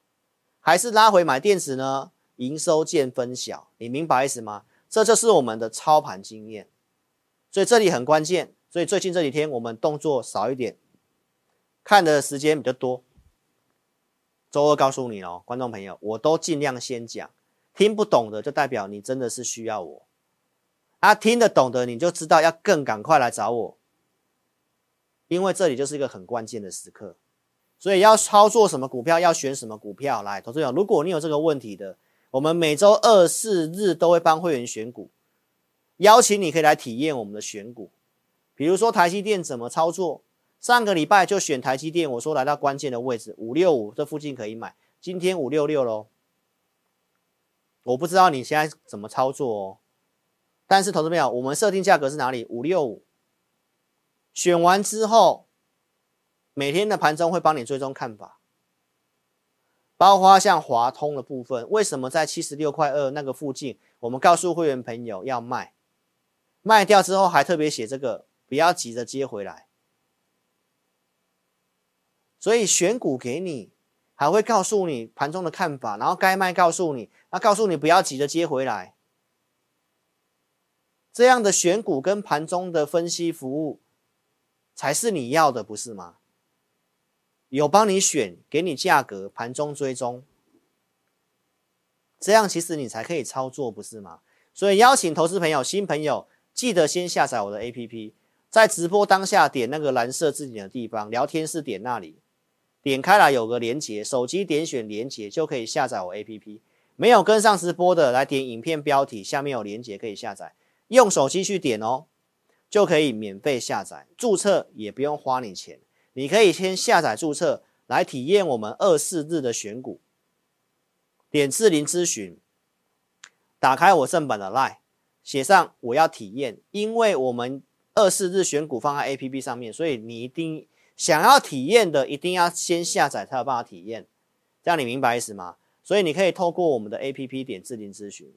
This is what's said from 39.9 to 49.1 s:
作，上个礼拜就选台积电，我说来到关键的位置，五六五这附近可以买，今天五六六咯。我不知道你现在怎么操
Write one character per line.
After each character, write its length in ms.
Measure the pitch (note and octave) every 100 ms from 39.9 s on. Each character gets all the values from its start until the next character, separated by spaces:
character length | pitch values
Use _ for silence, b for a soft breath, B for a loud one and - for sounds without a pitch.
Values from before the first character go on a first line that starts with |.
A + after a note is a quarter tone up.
作， 300 | F3 F3 C3 _ _ _ _
上 240 | - A#3+
个 100 | G#3+
礼 120 | F3+ D3+
拜 180 | G3+
就 140 | E3+ G3
选 220 | - C3+
台 160 | B2 C3+
积 140 | D#3
电， 200 | E3 D#3
我 80 | A#2+
说 140 | D3
来 100 | D3+
到 120 | C3 D3
关 200 | C#3+ C#3
键 140 | D3
的 100 | A#2+
位 160 | B2+ A#2
置， 180 | A2 -
五 160 | A2+
六 200 | C3+ F#3
五 180 | C#3 G#2
这 100 | B2
附 140 | D3 D3+
近 160 | D3
可 120 | B2+ G#2+
以 80 |
买， 200 | A2+ A2 - _ _
今 200 | - F#3
天 180 | F3+ F#3
五 100 | C3
六 180 | D3+ D3
六 180 | D3+
咯。 240 | B2 G#2+ G#2+ _ _ _ _ _ _ _ _ _ _ _ _ _ _ _ _ _
我 120 | - B2+
不 100 | E3
知 80 |
道 160 | F#3 F#3
你 120 | C#3
现 160 | A#2+ D3+ D#3
在 80 | -
怎 140 | - G#2+
么 100 |
操 220 | G#2+